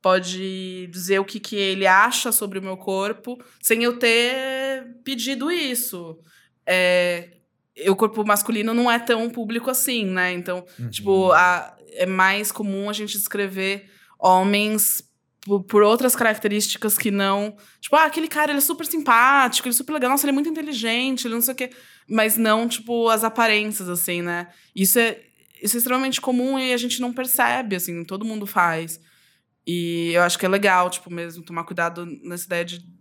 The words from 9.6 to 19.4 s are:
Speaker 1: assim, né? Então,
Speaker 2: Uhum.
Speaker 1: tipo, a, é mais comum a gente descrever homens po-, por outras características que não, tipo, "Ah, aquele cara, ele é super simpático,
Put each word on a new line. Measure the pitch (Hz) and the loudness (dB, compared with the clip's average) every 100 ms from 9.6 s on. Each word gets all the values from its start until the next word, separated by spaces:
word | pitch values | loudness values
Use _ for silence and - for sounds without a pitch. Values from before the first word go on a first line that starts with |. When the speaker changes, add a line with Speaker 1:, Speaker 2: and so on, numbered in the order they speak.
| 247 | -2
Speaker 1:
assim, | 254 - 240 | -2 -2 -2
né? | 196 185 180 | -2 0 -2
Então, | 180 180 180 180 - | -2 -6 -8 -10 -12
Speaker 2:
Uhum. | 120 | -10
Speaker 1:
tipo, | - 196 190 185 | -6 2 4 6
a, | 160 180 175 - - - | 6 6 2 -4 -18 -18
é | - | -4
mais | 180 190 190 202 208 | -2 4 2 2 -4
comum | - 208 196 202 | -6 -6 -4 -4
a | |
gente | 208 208 208 | -6 -6 -6
descrever | - 202 196 190 190 202 - _ _ _ | -6 -4 -4 -2 -4 -4 -10 _ _ _
homens | 185 185 196 202 214 214 - - _ _ _ _ | 4 6 6 2 2 0 0 -2 _ _ _ _
po-, | 196 202 | -2 -2
por | 190 208 | 4 6
outras | 208 233 247 247 | 6 6 2 2
características | 233 214 214 208 208 - 214 208 | 0 0 -2 0 -2 -4 -2 0
que | 220 | 0
não, | 202 196 202 208 208 - _ | 0 0 0 -4 -10 -20 _
tipo, | - 302 | 2 4
"Ah, | |
aquele | 311 311 320 | 4 0 -4
cara, | 294 302 | -2 0
ele | 285 | 0
é | |
super | 277 302 320 | 0 -2 -4
simpático, | 330 285 226 254 277 | -4 2 4 6 4